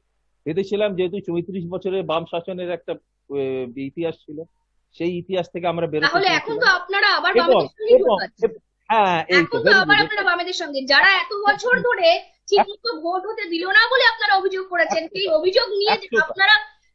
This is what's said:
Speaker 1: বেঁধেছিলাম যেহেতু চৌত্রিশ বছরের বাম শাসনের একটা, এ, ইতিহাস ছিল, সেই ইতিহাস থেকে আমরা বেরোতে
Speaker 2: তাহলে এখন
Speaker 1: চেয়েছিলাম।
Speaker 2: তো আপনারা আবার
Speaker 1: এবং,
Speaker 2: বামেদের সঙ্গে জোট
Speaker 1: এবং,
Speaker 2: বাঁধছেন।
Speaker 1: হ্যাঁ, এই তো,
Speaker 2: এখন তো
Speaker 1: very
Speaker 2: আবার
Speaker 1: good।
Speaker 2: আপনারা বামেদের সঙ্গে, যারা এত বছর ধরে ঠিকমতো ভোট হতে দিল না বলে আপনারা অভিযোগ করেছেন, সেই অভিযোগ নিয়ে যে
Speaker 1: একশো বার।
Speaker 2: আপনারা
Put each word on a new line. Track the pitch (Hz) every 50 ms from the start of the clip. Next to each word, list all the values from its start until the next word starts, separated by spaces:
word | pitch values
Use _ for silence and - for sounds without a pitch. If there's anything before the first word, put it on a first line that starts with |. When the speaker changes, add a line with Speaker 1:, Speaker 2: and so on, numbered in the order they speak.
| _ _ _ _ _ _ _ _ -
Speaker 1:
বেঁধেছিলাম | 143 160 190 196 196 208 202 214 208 190
যেহেতু | 170 185 175 185 202
চৌত্রিশ | 190 - 170 175 170 202 180 196 170 170 185
বছরের | 180 185 190 185 190 180 156
বাম | 156 165 170 -
শাসনের | - 170 170 196 185 180 180 175
একটা, | 175 170 - - 165 - _ _ _ _ _ -
এ, | 139 139 135 135 131 131 127 120 120 135 135 139
ইতিহাস | - 170 165 165 160 _ _
ছিল, | - 151 151 165 _ _ _ _ _ _ _ _ _ _
সেই | - 165 175 180 175
ইতিহাস | 175 175 190 180 170 -
থেকে | - 175 170 175
আমরা | 165 170 165
বেরোতে | 160 151 151 151
Speaker 2:
তাহলে | 294 330 359 392 370
এখন | 330 302 - 453 453
Speaker 1:
চেয়েছিলাম। | 427
Speaker 2:
তো | 494 392 370 359
আপনারা | - - 392 403 415 403 359 -
আবার | - 370
Speaker 1:
এবং, | 403 453 339 302
Speaker 2:
বামেদের | 247 190 151 - _
সঙ্গে | - 427 440
জোট | 480 508
Speaker 1:
এবং, | 392 - 208 175
Speaker 2:
বাঁধছেন। | 185 185 _ - 220 220 - - _ _ _ _ _ -
Speaker 1:
হ্যাঁ, | 220 220 202 185 175 160 - -
এই | 180
তো, | 190
Speaker 2:
এখন | 170 - 466 480
তো | 453 -
Speaker 1:
very | 403 381
Speaker 2:
আবার | 359 311 415
Speaker 1:
good। | 427 415
Speaker 2:
আপনারা | - 427 415 381 370
বামেদের | 349 349 339 370 359 359
সঙ্গে, | 330 302 277 269 269 254
যারা | 277 285 302 381 392 359
এত | 330 - 427 403 415
বছর | 415 415 403 403 494 494 508 494
ধরে | 480 480 392 349 330 349 392 - _ _ _ _ -
ঠিকমতো | 392 392 - 392 415 - - 466 392 311
ভোট | 311 339 370 370 381 415
হতে | 440 440 403 330
দিল | 339 330 359 381 392
না | 415 453 466
বলে | 508 - 508 466
আপনারা | 453 453 415 415 392 381
অভিযোগ | 370 381 370 381 381 370
করেছেন, | 359 339 320 311 - 320 320 330
সেই | - 381 392 359 311 302
অভিযোগ | 339 381 381 466 480 480 427 392
নিয়ে | 403 415
যে | 415 453 403
Speaker 1:
একশো | 370 233
বার। | 220 320 339
Speaker 2:
আপনারা | - 381 381 392 427 427 415 - _ _ _ _